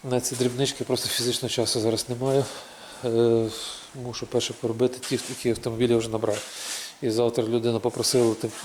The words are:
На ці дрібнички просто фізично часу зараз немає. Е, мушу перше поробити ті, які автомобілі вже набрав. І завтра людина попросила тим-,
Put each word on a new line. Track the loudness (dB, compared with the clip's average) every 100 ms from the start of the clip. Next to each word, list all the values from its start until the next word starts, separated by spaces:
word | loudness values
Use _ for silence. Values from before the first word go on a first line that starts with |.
| -2
На | 0
ці | 0
дрібнички | 0 0 2 -2 -2
просто | -2 0 0
фізично | -2 0 -2 -2
часу | 0 0 2
зараз | 2 0 -2
немає. | -2 2 2 0 -4 -14 -18 -16 -8
Е, | 0 4 6 6 2 -4 -10 -12 -14 -12
мушу | -10 -8 -2
перше | 0 0
поробити | -2 -4 2 2 0
ті, | -4 -4 -4
які | -4 -2
автомобілі | 0 -2 0 4
вже | 4 2
набрав. | 0 0 -2 -4 -10 -8 -8 -10 -6
І | -2
завтра | 2 2 2
людина | 2 2 2 2
попросила | 0 0 2 4 4
тим-, | 2 -2 -6